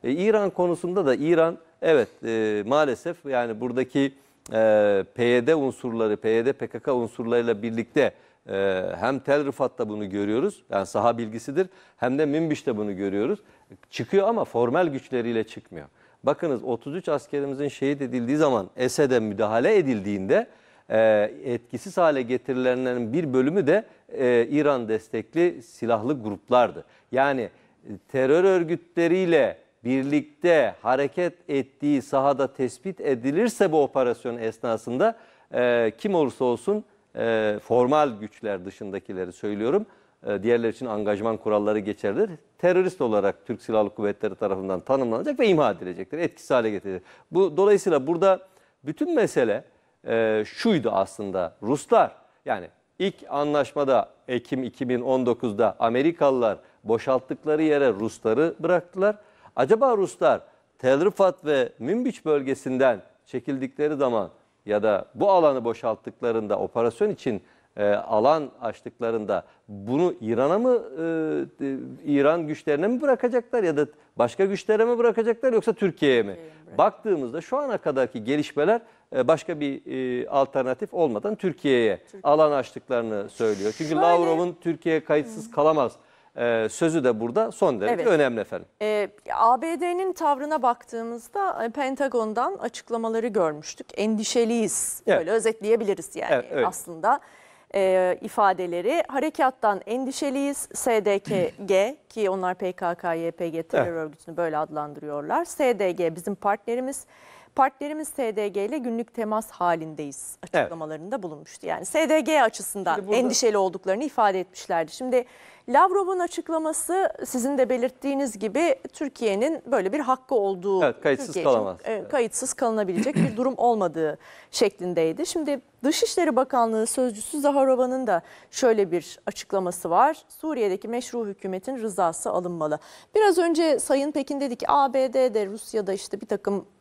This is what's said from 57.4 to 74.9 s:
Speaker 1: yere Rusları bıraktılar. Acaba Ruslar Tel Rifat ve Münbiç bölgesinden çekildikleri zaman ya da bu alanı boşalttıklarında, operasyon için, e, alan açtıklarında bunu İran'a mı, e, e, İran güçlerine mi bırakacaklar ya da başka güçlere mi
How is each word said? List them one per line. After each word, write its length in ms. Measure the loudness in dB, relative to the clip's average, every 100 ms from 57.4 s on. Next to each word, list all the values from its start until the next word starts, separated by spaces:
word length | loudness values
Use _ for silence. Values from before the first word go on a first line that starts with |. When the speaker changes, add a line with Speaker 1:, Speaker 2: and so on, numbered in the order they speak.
| -2 0
Speaker 1:
yere 300 | 2 4 2
Rusları 640 | 2 -4 -2 0 2 0 0
bıraktılar. 560 | 0 0 0 -2 -2 -2 _ _ -12 -2
Acaba 400 | 2 4 4 4
Ruslar 440 | 0 2 2 2 -2 _ _ _
Tel 260 | 2 4
Rifat 400 | 2 4 2 2
ve 280 | 0 0 0 -4
Münbiç 460 | -4 -2 -2 -4
bölgesinden 800 | 0 0 0 -4 -2 2 2 2 -6 _ _
çekildikleri 720 | -10 -6 -6 -6 -4 -2 0
zaman 340 | 0 0 -4 -10 _ _ -2
ya 160 | 0
da 220 | 2 0 -2
bu 160 | 0 4
alanı 340 | 6 4 2
boşalttıklarında, 920 | -2 -4 -4 -4 -8 -6 -2 -2 0 -2
operasyon 520 | -2 0 -2 0 -2
için, 320 | -2 -4 -4 _ _ _ -2
e, 120 | 0
alan 580 | 0 2 2 4 2 0 -8
açtıklarında 840 | -10 -8 -16 _ -4 -2 -2 -4 -4 _ _
bunu 460 | -14 -4 0 0 -2
İran'a 380 | -4 0 2 2
mı, 160 | 2
e, 920 | 0 -2 -8 -6 -4 -4 -4 -6 _ -6
e, 100 | -6 -10 -12
İran 420 | 0 4 4 2 -2
güçlerine 400 | -6 -2 0 0
mi 140 | 0
bırakacaklar 640 | 0 0 2 -2 -2 -2
ya 140 | 0 0
da 100 | -2 -4 _ -2
başka 280 | -2 2
güçlere 400 | 0 0 0 2
mi 140 | 2